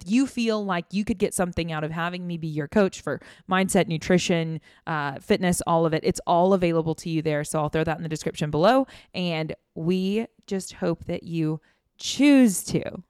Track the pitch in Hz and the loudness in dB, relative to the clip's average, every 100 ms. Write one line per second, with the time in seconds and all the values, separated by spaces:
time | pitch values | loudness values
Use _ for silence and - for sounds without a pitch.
0 | 175 233 269 - 226 214 202 175 - 196 | 0 0 0 -2 -2 -2 -2 -4 -4 -4
1 | 214 196 202 - 175 175 165 156 151 160 | -2 -2 -2 0 -2 -2 -4 -4 -4 -4
2 | 170 180 175 170 160 151 143 214 190 - | -6 -6 -6 -6 -4 -4 0 2 2 0
3 | - 131 - - - 185 190 196 170 160 | -8 -8 -10 -16 -2 0 2 2 2 -2
4 | - 180 - 170 160 160 _ _ - 156 | 2 2 4 0 -2 -6 _ _ -8 -4
5 | 143 139 - 208 180 175 - 170 165 160 | -4 -6 0 2 2 0 2 2 2 2
6 | - - - 170 185 196 175 165 160 156 | 0 -2 0 4 4 4 2 0 0 -4
7 | 175 160 160 147 151 156 147 160 160 156 | -4 -2 -2 -2 -4 -4 -2 -2 -2 -4
8 | 165 156 - - 151 147 190 262 262 - | -6 -6 -6 -4 -4 2 4 4 2 -8
9 | _ - 175 160 160 - _ - 160 185 | _ -6 -4 -2 -4 -8 _ -6 -2 0
10 | 190 208 226 _ - 190 - - 180 165 | 0 -2 -6 _ -8 -8 -8 -4 -4 -4
11 | - 175 - 165 156 160 _ _ _ - | -6 -8 -4 -2 -2 -2 _ _ _ -12
12 | - - 294 277 240 180 - - - - | -8 4 6 8 6 4 -4 -4 -4 -12